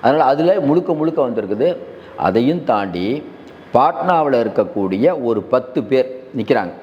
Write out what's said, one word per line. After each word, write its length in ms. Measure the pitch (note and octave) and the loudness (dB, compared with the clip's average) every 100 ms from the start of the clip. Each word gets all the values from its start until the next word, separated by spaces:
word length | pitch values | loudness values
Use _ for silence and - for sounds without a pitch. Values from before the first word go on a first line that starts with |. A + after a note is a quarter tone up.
அதனால 220 | B2 D3 | 2 4
அதுல 360 | C3+ C#3+ E3+ G3 | 2 4 2 2
முழுக்க 340 | C#3+ D#3+ F3 | 2 2 2
முழுக்க 340 | D#3 D#3 D#3 C3 | -2 -2 0 -2
வந்திருக்குது. 500 | A2+ G2 G#2 D#3 E3+ - - - - | -2 -4 0 0 -2 -10 -18 -20 -4
அதையும் 480 | E2+ G2+ B2 F3 | 0 2 2 0
தாண்டி 600 | - G#2+ G2+ F2 F#2+ C#3+ D3+ - - - - | 0 -2 -2 -4 -4 -4 -8 -20 -20 -20 -2
பாட்னாவுல 680 | A#2+ D3 E3+ F#3 E3+ D3 B2 | 2 2 0 0 2 4 2
இருக்கக்கூடிய 840 | A2 G#2+ G2+ G#2+ F#2+ F#2+ D3 E3 | 2 0 -2 -2 -2 2 2 2
ஒரு 180 | A#2+ A2 | -2 -2
பத்து 420 | - B2+ B2+ D#3+ | 0 -2 0 -6
பேர் 400 | G#2 C3 B2+ - - C3+ | 0 0 0 -4 -10 -8
நிக்கிறாங்க. 340 | G#2+ A#2+ F#2 E2 | 0 0 0 -10